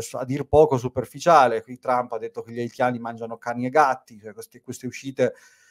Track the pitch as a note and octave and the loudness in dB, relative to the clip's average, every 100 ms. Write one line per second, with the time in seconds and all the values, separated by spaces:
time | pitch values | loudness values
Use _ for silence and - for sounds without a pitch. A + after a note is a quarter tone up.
0 | A#2 A#2+ B2 C#3 C#3 D3 D#3 C3+ B2 - | -6 -10 -8 -8 2 4 6 2 -4 -6
1 | A2+ C#3 F3 D#3+ B2+ A2+ A2+ B2 C3+ B2 | -8 -4 4 6 6 2 -6 -10 -2 -2
2 | B2 A2+ A2+ A#2+ A2+ A#2 A#2+ - B2+ A#2+ | -2 -8 -10 -12 -12 -10 -8 -2 -2 -2
3 | A#2 A2+ A2+ A2+ - A#2+ B2+ C#3+ C#3+ B2+ | -8 -10 -12 -10 -8 -6 0 4 2 0
4 | _ A2 G#2+ G#2 A2+ A#2+ - B2 B2+ - | _ -20 -18 -18 -20 -20 -16 -14 -14 -12
5 | C3+ C3 B2 - _ _ _ | -10 -2 -2 -2 _ _ _